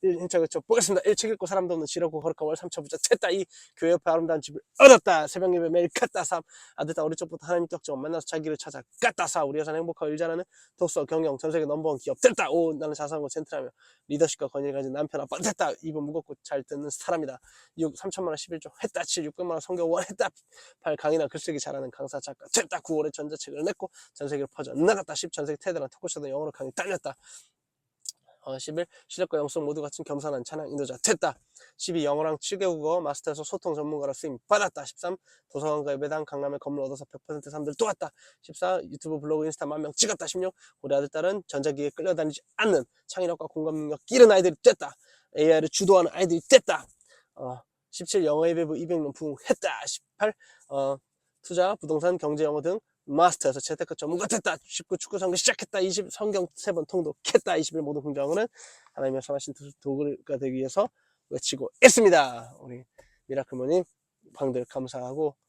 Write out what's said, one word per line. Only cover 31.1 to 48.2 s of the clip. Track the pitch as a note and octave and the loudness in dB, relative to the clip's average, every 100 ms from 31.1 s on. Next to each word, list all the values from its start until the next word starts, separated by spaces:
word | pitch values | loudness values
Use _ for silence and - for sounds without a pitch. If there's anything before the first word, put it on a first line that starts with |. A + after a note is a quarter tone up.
| A3+ D#3+ - _ - - _ | 0 0 -4 _ -20 -20 _
십이 | - E3 | -6 -2
영어랑 | C#3+ D3 D#3+ D#3 | 0 0 -2 -4
칠 | - G3 | -6 -2
개국어 | F#3+ E3 D3+ F3 | -2 0 0 0
마스터에서 | D#3 C#3+ - D3 | -2 -6 -6 -6
소통 | D3+ F#3+ F#3 | -6 -6 -4
전문가로 | D3+ D3+ D3+ C#3 | -4 -4 -4 -4
쓰임 | C3+ D#3+ B2+ _ | -6 -8 -10 _
받았다. | G#3 G3 D#3+ | 2 2 -4
십삼 | C#3 - F3 F#3 _ _ _ | -14 -10 -8 -8 _ _ _
도서관과 | C#3+ D#3 D3+ D3 | -8 -4 -4 -4
예배당, | C#3 D3 D#3 D3+ | -4 -4 -6 -6
강남에 | C#3+ C#3+ C#3+ | -6 -6 -6
건물 | C#3+ C#3+ | -8 -6
얻어서 | C3+ C3+ C#3+ | -6 -8 -14
백 | C#3 _ | -20 _
퍼센트 | D3+ C#3 | -12 -10
사람들 | D3+ D3 D3 | -10 -8 -2
또 | A3 | -2
왔다. | G3 D#3+ _ - _ | -2 -8 _ -20 _
십사 | - D#3+ F3+ F#3 | -20 -4 -2 -2
유튜브, | - - D#3 D#3 | -4 -12 -8 -6
블로그, | D3 D#3 D#3 | -2 -2 -2
인스타 | D#3 D3 | -4 -6
만 | D3+ | -6
명 | D3 | -6
찍었다. | D3 G#3+ G#3 D#3 | 0 0 0 -6
십육 | F#3 F#3 - - _ | -4 -4 -6 -20 _
우리 | C#3 | -2
아들, | C#3 C#3+ | 0 0
딸은 | D#3+ E3+ G3+ F3+ | -2 -2 -2 -4
전자기기에 | C#3+ C#3+ C#3+ D3 - | -4 -2 -2 -4 -4
끌려다니지 | E3+ E3 D#3 D3 _ - | -2 0 -2 -4 _ -2
않는 | G#3+ F3 B2 _ _ | 2 2 0 _ _
창의력과 | - F3+ E3+ D#3+ | -4 -4 -4 -6
공감 | - D#3 D#3 | -6 -4 -4
능력 | D3+ D3+ - | -6 -8 0
기른 | B3+ A#3 | 10 10
아이들이 | G3 F3+ D#3 | 12 6 6
됐다. | - F3+ C#3+ - _ _ _ - | 6 6 -4 -14 _ _ _ 2
에이아이를 | D#3 D#3+ D#3 | 6 6 4
주도하는 | - F#3+ F#3+ E3+ | -2 6 6 6
아이들이 | - F#3 E3 - | 0 0 0 6
됐다. | C4 - E3+ - _ _ _ _ - | 6 6 -4 -4 _ _ _ _ -14
어, | B2+ B2 _ _ _ | -12 -12 _ _ _
십칠 | - F3 G3+ | -16 0 2